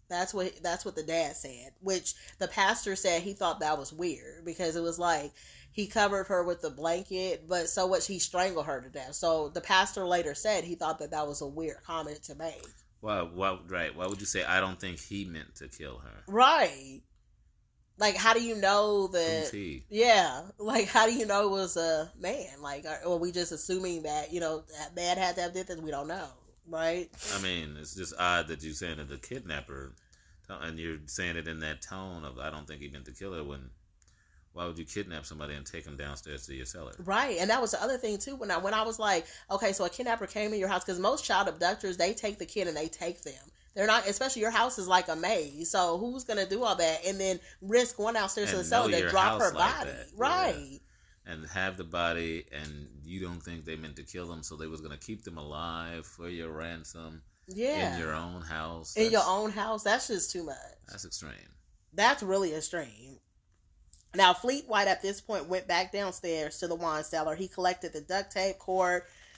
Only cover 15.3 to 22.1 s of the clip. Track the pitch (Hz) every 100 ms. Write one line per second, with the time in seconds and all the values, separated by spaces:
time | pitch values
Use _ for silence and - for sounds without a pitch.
15.3 | 80 - - 67 - 71 62 64 53 -
16.3 | 208 262 311 185 139 135 135 - _ _
17.3 | _ _ _ _ _ _ - 208 185 226
18.3 | 233 233 214 196 208 214 208 185 180 165
19.3 | 160 151 104 98 69 - 208 240 208 165
20.3 | 131 185 - 208 220 196 233 226 240 214
21.3 | 202 208 196 185 175 165 156 165